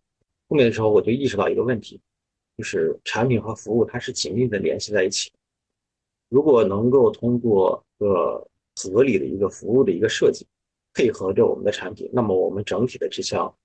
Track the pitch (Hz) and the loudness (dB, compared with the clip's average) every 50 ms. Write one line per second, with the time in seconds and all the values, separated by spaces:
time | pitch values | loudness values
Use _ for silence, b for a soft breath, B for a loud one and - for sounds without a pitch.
0 | _ _ _ _ _ _ _ _ _ - - 147 123 117 110 110 110 110 107 98 | _ _ _ _ _ _ _ _ _ -2 2 4 4 4 2 2 2 4 4 4
1 | 92 101 117 139 139 127 - 101 95 - - - 107 120 123 107 - - - - | 4 2 0 0 0 -2 0 0 0 0 0 0 0 -2 -2 -4 -6 -12 -20 -20
2 | _ _ _ _ _ _ _ _ _ _ _ - 110 - - 90 80 80 - - | _ _ _ _ _ _ _ _ _ _ _ -14 -10 -6 -2 -2 0 -2 -2 -4
3 | - - - 110 117 135 123 110 - 110 107 - - 104 107 120 107 - - 120 | -8 -6 -4 -2 0 2 0 0 -2 -4 -10 -10 -6 -2 0 0 0 0 -2 -8
4 | - - 127 - - - 95 117 127 117 104 95 90 76 67 - - - 104 101 | -8 -8 -8 -6 -6 -6 -2 -2 -2 -2 -2 -2 -2 -2 -2 -4 -4 -4 0 0
5 | 92 101 98 - - - _ _ _ _ _ _ _ _ _ _ _ _ _ _ | 0 0 -2 -4 -8 -8 _ _ _ _ _ _ _ _ _ _ _ _ _ _
6 | _ _ _ _ _ - 117 131 147 156 131 117 107 95 98 101 113 123 127 139 | _ _ _ _ _ 0 2 2 4 6 6 6 4 4 2 0 2 4 4 4
7 | 120 107 - - - 120 120 120 117 117 107 95 92 90 87 - _ _ _ - | 4 4 2 0 -2 -2 -2 0 0 2 2 4 4 2 0 -2 _ _ _ -4
8 | 104 101 95 87 78 64 57 - - - _ _ _ _ - - - 98 92 110 | -2 0 2 2 0 0 -2 -6 -10 -16 _ _ _ _ -16 -14 -10 -2 2 2
9 | 135 139 107 - - - 85 98 101 92 - - - 92 113 131 135 98 87 85 | 2 4 2 0 -2 -4 -4 -2 -2 -4 -4 -6 -6 0 2 2 2 2 0 0
10 | 104 107 - - - 113 - - - _ _ _ _ _ _ _ _ _ - - | 0 -2 0 2 2 0 0 0 -6 _ _ _ _ _ _ _ _ _ -4 0
11 | 147 113 98 - 98 95 95 110 113 - - - 98 101 - - 95 92 - - | 0 0 0 -2 -4 -2 2 2 2 2 2 0 -2 -4 -4 -4 -6 -12 -12 -12
12 | - - - 123 113 104 92 92 90 87 90 98 107 - - 98 113 127 - - | -10 -6 -4 -2 0 0 2 2 0 0 -2 -4 -6 -4 -4 -2 -2 -4 -4 -6
13 | - - - - 92 - 104 92 85 76 - _ | -8 -8 -6 -6 -8 -6 -4 -4 -4 -6 -8 _